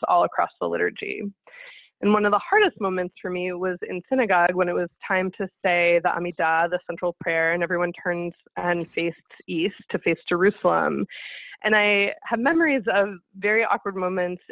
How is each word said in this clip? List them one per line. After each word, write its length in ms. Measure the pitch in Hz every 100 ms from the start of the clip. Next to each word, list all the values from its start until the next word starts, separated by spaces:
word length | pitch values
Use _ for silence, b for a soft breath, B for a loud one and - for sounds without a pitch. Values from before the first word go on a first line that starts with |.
| -
all 160 | 175
across 280 | 175 - 170 -
the 80 | 170
liturgy. 540 | 170 175 175 - - 202 - B B B B B _
And 120 | 202
one 120 | 208 208
of 60 |
the 60 | 202 -
hardest 320 | 427 403 -
moments 360 | 196 185 180 -
for 120 | 185
me 200 | 180 180
was 260 | 175 185 175 -
in 140 | 180 -
synagogue 460 | 262 214 180 175
when 160 | 185 175
it 60 | 175
was 120 | - _ -
time 240 | 185 190 -
to 120 | 190 _ 185
say 340 | 175 170 170
the 60 | 170
Amidah, 600 | - 175 170 160 160 170
the 80 | 180 -
central 300 | 170 175 -
prayer, 340 | 175 165 165
and 100 | 175
everyone 280 | 170 175 175
turns 420 | - 185 175 175 - _ 180
and 300 | 175 175 170
faced 240 | - 170 - _ - -
east 260 | 170 196 - -
to 80 | 185
face 220 | 165 165 -
Jerusalem. 800 | 175 196 - 180 165 151 143 - B B B B B
And 120 | 214 214
I 380 | 208 202 202 -
have 160 | - 226
memories 440 | 262 330 320 269 196
of 220 | 196 202 180 _ 190
very 260 | 202 220 220
awkward 300 | 202 202 190
moments 480 | 180 185 180 180 -